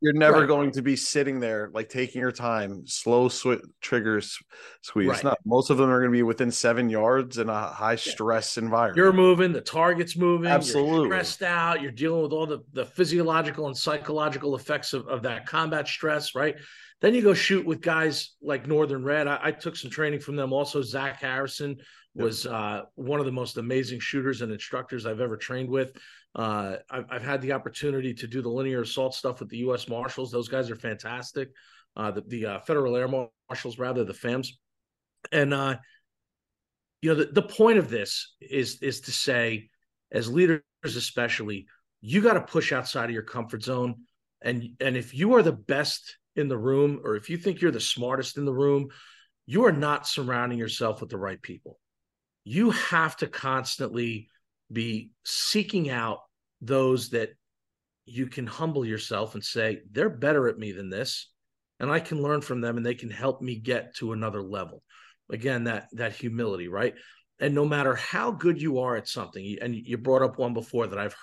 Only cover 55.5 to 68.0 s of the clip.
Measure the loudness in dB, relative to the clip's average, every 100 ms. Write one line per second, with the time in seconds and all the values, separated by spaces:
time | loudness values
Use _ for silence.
55.5 | 0 0 -2 -2 -2 -4 -6 -12 _ _
56.5 | _ 0 2 4 2 0 -2 -2 -6 _
57.5 | _ _ _ _ _ -12 -6 -6 -6 -8
58.5 | -4 -2 -2 -2 -4 -4 -4 -4 -6 -6
59.5 | -2 -2 -2 -6 -2 -2 0 2 2 2
60.5 | 0 -6 -10 -8 -6 -6 -8 -12 _ _
61.5 | _ _ -8 -2 0 -2 -2 0 0 -2
62.5 | -4 -2 -2 -2 -4 -8 -4 -4 -2 -6
63.5 | -6 -4 -4 -4 -8 -6 -4 -4 -6 -6
64.5 | -8 -10 -14 _ -20 -20 _ -12 -4 -2
65.5 | 0 -2 -4 -8 -6 -6 -6 -6 -4 -4
66.5 | -4 -6 -2 -2 -4 -14 -20 _ -4 0
67.5 | 2 2 2 2 0